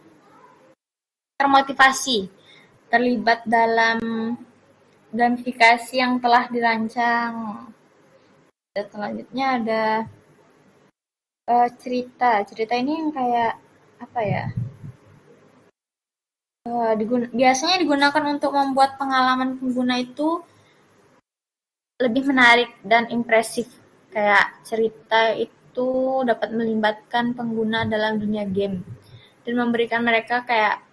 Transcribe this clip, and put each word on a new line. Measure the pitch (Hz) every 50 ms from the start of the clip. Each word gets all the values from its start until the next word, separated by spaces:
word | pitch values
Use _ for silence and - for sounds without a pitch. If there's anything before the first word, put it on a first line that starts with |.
| _ - _ _ _ _ - - - - _ _ _ _ _ _ _ _ _ _ _ _ _ _ _ _ _ -
termotivasi, | 277 277 269 269 269 277 262 - 262 269 262 - - 269 247 208 190 185 - _ _ - - - _ _ _ _ _ - 233
terlibat | 233 247 247 247 220 202 226 233 233 - 220
dalam | 233 226 226 226 226 226 226 226 226 233 226 226 226 226 226 226 240 - 247 _ _ _ _ _ _ _ _ _ _ _ _ -
gamifikasi | 214 226 240 240 247 240 - 254 240 - 226 226 240 240 - - 254
yang | 254 254 247 247 247
telah | 247 240 240 247 247 247 240
dirancang. | 240 233 233 226 220 220 220 - 247 233 240 233 233 233 233 226 226 226 214 208 233 247 - - _ _ _ _ _ _ _ _ _ _ _ _ _ _ _ _ _ _ _ -
Dan | 196 208 - -
selanjutnya | 214 208 220 220 220 233 - - 254 269 262 262
ada, | 240 220 220 220 220 220 220 220 220 226 - - - _ _ _ _ _ _ _ _ _ _ _ _ _ _ _ _ _ _ _ _ _ _ _ _ - -
eh, | 240 240 240 240 240 -
cerita. | - 254 247 247 247 247 - - 254 247 226 202 208
Cerita | - - - 220 214 240
ini | 247 254 285 311 330
yang | 320 302
kayak, | 302 269 247 247 240 233 233 226 - - _ _ _ _ _ _ _ - 247
apa | - - 247
ya, | 214 196 - - - - - - - - - - - - - _ _ - - - _ _ - _ _ _ _ _ _ _ _ _ _ _ _ _ _ _ _ _ _ _ _ _ _ _ _ _
eh, | - 233 240 240 233 226 220 214
digun-, | 220 208 247 247 233 - -
biasanya | 233 262 254 262 262 311 339 370 370
digunakan | 330 285 285 277 285 285 294 302 294 294 294
untuk | 285 - 277 277
membuat | 277 277 277 262 269 269 269 269 -
pengalaman | 277 269 269 262 254 254 254 254 262 262 262
pengguna | 262 262 254 240 254 247 247 247
itu | 247 254 247 - - 302 311 330 339 - _ _ _ _ _ _ _ _ _ _ _ _ _ _ _ _ _ _ _ _ _ _ _ _ _ _ _ _ _ _
lebih | - 254 247 220 269 269 277
menarik | 269 262 247 233 233 240 240 - - _ -
dan | 196 226 233 233 233
impresif. | 240 240 233 - 220 220 226 - - 247 220 - - - _ _ _ _ _ _
Kayak | - 220 208 208 202 196 - - - - -
cerita | - 233 220 226 220 220 - - - 220 226 226 226 214 -
itu | 233 - _ _ _ _ - 254 254 254 262 262 262 262 262 262 254
dapat | 233 220 - 214 233
melibatkan | 226 226 233 226 220 220 214 214 220 - - - - 240 240 240
pengguna | 240 247 240 233 226 226 226 214 226 226 226
dalam | 214 220 214 214 220 220 214
dunia | 214 208 214 208 202
game | 196 185 196 196 196 190 180 - - - - - - - - - - _ _ -
dan | 240 240
memberikan | 240 240 240 233 226 233 233 233 233 240
mereka | 240 226 226 220 - 240 247 247
kayak | - 240 220 214 202 - - - _